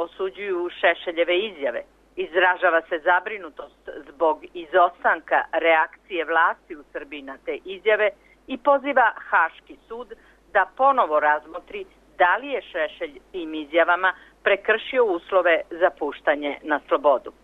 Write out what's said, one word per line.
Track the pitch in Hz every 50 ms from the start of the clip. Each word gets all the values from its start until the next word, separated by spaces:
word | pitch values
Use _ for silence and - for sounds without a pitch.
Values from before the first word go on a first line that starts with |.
| 170
osuđuju | 170 - - 190 190 190 190 202 202 185 175 175 175 - -
Šešeljeve | - 180 170 - - 185 165 165 170 165 175 180 220 220
izjave. | 185 147 139 127 120 113 - _ _ _ _ _ -
Izražava | 180 190 156 160 185 180 180 180 170 175 180 165 165 165 -
se | 180 156 147 180
zabrinutost | - 185 180 220 220 202 175 151 - - - - _ _ - - - 156 143 -
zbog | - - 170 156 151 147 - - -
izostanka | 175 165 147 160 185 175 180 175 - - 226 185 160 - - 160 143 - - - 165 165
reakcije | 165 160 160 160 - - _ _ - 196 165 156
vlasti | 147 165 165 170 190 233 _ _ - 170
u | 147 135 _
Srbiji | - 160 151 139 151 143
na | 135 135 135 135 -
te | 170 147 - -
izjave | 185 196 180 175 214 214 208 214 202 - _ _ _ _ _ _
i | - 269
poziva | 240 - 285 277 277 247 285 269 262 240 214 - - - -
Haški | 214 185 165 160 - - _ - - - _
sud | - 226 240 247 - 226 _ _ _ _ _ _ _ -
da | 202 185 - -
ponovo | - 262 277 269 254 202 160 151 151
razmotri | 147 151 151 151 151 156 165 175 - - - 202 95 - _ _ _ _ _
da | - 180 175 185
li | 226 269
je | 285 262 202
Šešelj | - - - 170 156 151 - - 175 151 - - _ _
tim | - 185 165 156 156
izjavama | 156 151 143 156 165 165 170 175 175 190 185 175 - - - _ _ -
prekršio | 214 - - - - 214 220 - - 269 254 240
uslove | 208 175 170 - - 196 185 175 175 165 151 - - 170 160
za | 180 170 - -
puštanje | 165 143 131 - - 165 147 143 147 143 135 - -
na | 160 147 135 -
slobodu. | - 170 143 139 147 131 120 - - - _